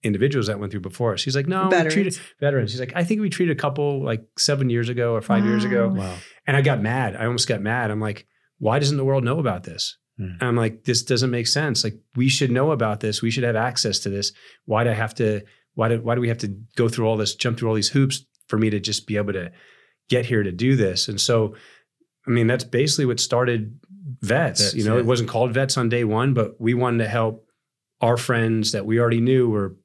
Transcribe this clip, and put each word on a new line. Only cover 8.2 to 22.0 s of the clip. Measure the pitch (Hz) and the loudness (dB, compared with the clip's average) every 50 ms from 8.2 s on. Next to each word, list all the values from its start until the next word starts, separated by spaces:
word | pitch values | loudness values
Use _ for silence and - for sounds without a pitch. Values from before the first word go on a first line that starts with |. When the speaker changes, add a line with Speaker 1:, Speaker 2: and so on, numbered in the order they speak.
| - _ _ _ _ _ _ _ | -12 _ _ _ _ _ _ _
Speaker 1:
"Why | - 107 117 143 | 0 0 2 2
doesn't | 147 139 147 143 | 2 2 0 0
the | 135 | 0
world | 135 139 135 120 | 2 0 2 0
know | 120 131 165 | 0 0 0
about | 151 120 95 90 90 | 0 -2 -2 -4 -6
this?" | - 82 80 - - - _ _ _ _ - | -12 -8 -8 -8 -8 -8 _ _ _ _ -10
Speaker 4:
Hmm. | 98 92 90 87 | -10 -10 -6 -4
Speaker 1:
And | 123 | -2
I'm | 123 117 120 | 0 2 2
like, | 113 110 110 - _ | 0 0 -2 -4 _
"This | - 120 117 120 | -2 -2 -2 0
doesn't | - 131 117 123 131 | 0 0 0 0 0
make | 120 120 117 - | 0 -2 -2 0
sense. | - 143 151 151 120 - - | 0 0 0 0 -2 -2 -2
Like, | 113 110 - _ _ _ 120 | -4 -6 -8 _ _ _ 0
we | 123 135 | 2 2
should | 131 - 143 127 | 2 2 0 2
know | 120 127 135 156 | 2 2 2 2
about | 156 120 117 107 107 107 | 2 2 0 0 -2 -2
this. | - 123 104 - | -2 -4 -2 -2
We | - 113 | -2 -2
should | 113 135 123 | -2 0 0
have | 120 117 | 0 0
access | 110 113 123 120 - - 117 98 - | 0 0 -2 -2 -2 -2 -2 -2 -2
to | - 101 | -4 -4
this. | 98 101 101 - - - - - - _ _ | -4 -4 -4 -6 -8 -8 -20 -20 -20 _ _
Why | - 110 107 117 | -2 0 2 2
do | 120 | 2
I | 113 | 2
have | 104 113 110 - | 0 -2 -4 -2
to, | - 120 107 107 101 101 - _ _ _ _ _ | -2 0 0 0 -2 -6 -12 _ _ _ _ _
why | - 113 110 | -2 0 2
do, | 117 113 | 2 0
why | 113 117 117 | 0 -2 0
do | 123 | 0
we | 123 117 | 0 0
have | 117 117 | -2 -2
to | - 104 98 98 110 - _ | -4 -6 -6 -8 -14 -16 _
go | - 123 113 | 0 0 2
through | 117 - 113 110 | 2 0 0 0
all | 113 | 2
this, | 107 107 98 - | 0 -2 -4 -4
jump | _ - 123 117 117 | _ -2 -2 -2 0
through | 117 113 | -2 0
all | 110 | 0
these | 110 101 - | 0 0 0
hoops | - 139 135 135 135 - - _ _ _ _ _ | 2 2 2 2 0 -4 -10 _ _ _ _ _
for | - 107 | 0 0
me | 110 110 | 2 2
to | 104 104 | 0 0
just | 95 107 104 - - - | -2 -4 -6 -6 -6 -4
be | 107 | -4
able | 104 104 101 | -2 -2 -2
to | 98 95 87 87 - - - _ - _ _ _ _ _ _ _ | -4 -6 -6 -8 -14 -20 -20 _ -20 _ _ _ _ _ _ _
get | 123 123 120 | 0 0 2
here | 120 123 110 104 | 2 0 0 0
to | 95 | 0
do | 87 87 113 131 139 | -2 0 2 2 4
this?" | 131 107 95 90 - - - | 4 4 2 0 -2 -4 -4
And | 104 98 | -2 -4
so, | - - 120 113 110 104 110 - - - - _ _ _ _ _ | 0 2 2 2 2 0 -2 -10 -20 -20 -20 _ _ _ _ _